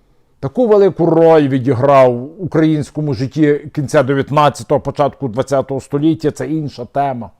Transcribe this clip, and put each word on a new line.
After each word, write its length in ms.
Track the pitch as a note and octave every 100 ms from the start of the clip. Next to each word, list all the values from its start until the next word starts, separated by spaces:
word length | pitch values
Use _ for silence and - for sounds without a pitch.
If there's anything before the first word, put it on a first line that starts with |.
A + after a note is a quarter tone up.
| _ _ _ _
таку 260 | C#3 - B3
велику 400 | G#3 G3 - E3
роль 420 | D#3+ E3 D#3+ C#3+
відіграв 640 | C3+ A#2+ A#2+ C#3 C#3 C3 A#2+
в 280 | C3+ E3
українському 680 | F3+ - D#3+ D#3 C3+ - D3+
житті 560 | A#2 C3 D3+ D3+ D3 C#3+
кінця 280 | - C3+ D#3
дев'ятнадцятого, 800 | B2+ C#3 C3 D3 D3 - A2 C#3+
початку 480 | C#3 - C#3 - C3+
двадцятого 520 | G#2+ C3 C#3 - C3+
століття, 500 | - C#3+ D#3 D#3 D3
це 180 | - C3
інша 360 | D#3+ D3 -
тема. 460 | A#2+ - C#3 B2 G2+ _